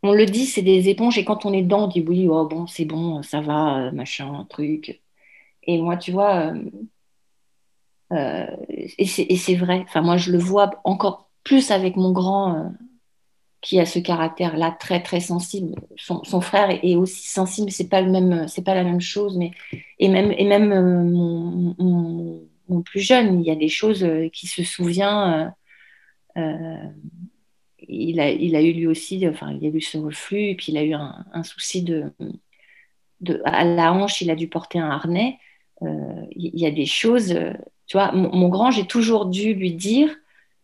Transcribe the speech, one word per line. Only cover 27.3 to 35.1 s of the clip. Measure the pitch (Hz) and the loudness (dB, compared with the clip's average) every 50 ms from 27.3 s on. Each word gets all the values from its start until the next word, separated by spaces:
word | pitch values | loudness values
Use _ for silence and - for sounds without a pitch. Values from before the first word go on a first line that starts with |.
| _ _ _ _ _ _ _ _ _ _ | _ _ _ _ _ _ _ _ _ _
il | - - - 98 - 165 165 165 | -16 -12 -8 -6 -4 -2 0 0
a, | 147 143 | 0 0
il | - - 156 175 160 | 0 0 0 0 2
a | 151 | 4
eu | 151 170 | 4 4
lui | 165 170 165 | 2 2 0
aussi, | 165 160 160 - - 190 190 185 170 | 0 -2 -2 -4 -8 -6 -2 -2 -2
enfin, | 151 151 - 147 | -2 -4 -8 -10
il | 143 143 151 | -8 -6 -6
y | |
a | 151 | -4
eu | 151 160 | -4 -4
ce | 156 - - 156 | -6 -6 -8 -8
reflux, | 151 151 151 - - - 196 202 208 202 | -8 -8 -10 -10 -10 -6 -4 -4 -2 -2
et | 190 | -4
puis | 180 - - | -6 -6 -6
il | 156 147 | -4 -2
a | 147 | -2
eu | 156 156 | -2 -2
un, | 147 147 143 - - - - - | -4 -6 -10 -12 -16 -18 -12 -10
un | 165 | -10
souci | 165 - - - - - - 185 | -10 -10 -12 -12 -10 -8 -6 -4
de, | 180 170 165 156 147 143 143 _ - - - - _ _ _ _ _ _ _ _ _ _ _ _ _ _ _ _ | -4 -2 -4 -4 -4 -8 -10 _ -14 -12 -12 -14 _ _ _ _ _ _ _ _ _ _ _ _ _ _ _ _
de, | 185 175 165 - - | -6 -4 -4 -2 -2
à | - - - 170 | -2 0 2 2
la | 175 170 170 165 165 175 | 2 4 4 4 4 4
hanche, | 185 196 202 202 - | 2 0 0 -2 -4
il | 185 170 | -2 -2
a | 160 | -2
dû | 160 165 160 | -2 -4 -6
porter | - 170 160 - - 175 | -6 -8 -10 -4 -4 -4
un | 165 151 | -2 -2
harnais. | 139 147 - 165 | -4 -4 -2 -2